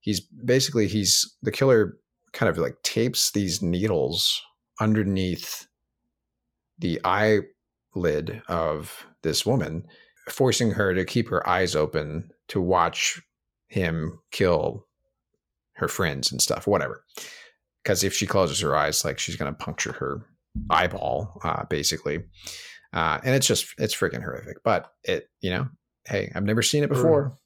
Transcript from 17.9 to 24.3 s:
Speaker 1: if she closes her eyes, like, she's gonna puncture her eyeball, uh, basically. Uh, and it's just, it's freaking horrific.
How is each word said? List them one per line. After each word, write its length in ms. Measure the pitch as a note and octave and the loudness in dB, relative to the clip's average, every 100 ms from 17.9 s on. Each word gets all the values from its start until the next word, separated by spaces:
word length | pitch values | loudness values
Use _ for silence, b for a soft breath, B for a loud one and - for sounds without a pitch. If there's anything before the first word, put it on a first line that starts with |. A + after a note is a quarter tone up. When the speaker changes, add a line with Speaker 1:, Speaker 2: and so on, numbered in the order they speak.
| F#2+ | 2
Speaker 1:
if 100 | F#2+ | 2
she 120 | - G2 | 0 0
closes 340 | G2 F2 C#2 | 2 2 2
her 140 | D#2 | 0
eyes, 300 | C#2+ D2 D#2+ | 2 2 0
like, 140 | - C2+ | -2 -4
she's 180 | - F2 | -6 -4
gonna 160 | C#2 | -6
puncture 400 | D2 - - - | -6 -10 -6 -6
her 320 | - C2+ C#2+ - _ _ - C#2+ | -4 -6 -6 -10 _ _ -10 0
eyeball, 680 | D#2+ F2+ F2 D2 C2 - - | 2 2 -2 -4 -4 -6 -6
uh, 200 | - - - | -4 -4 -2
basically. 580 | D#2 C#2+ D#2 - D#2 - B B B B B B | -2 -2 -2 -4 -6 -6 B B B B B B
Uh, 280 | - E2 D#2 | -2 0 0
and 100 | C3 | 0
it's 120 | C3+ B2+ | 2 2
just, 280 | A2+ - - | 0 -2 -4
it's 160 | A2 | -4
freaking 280 | - F2 A#1+ | 0 -2 -2
horrific. 400 | - | -8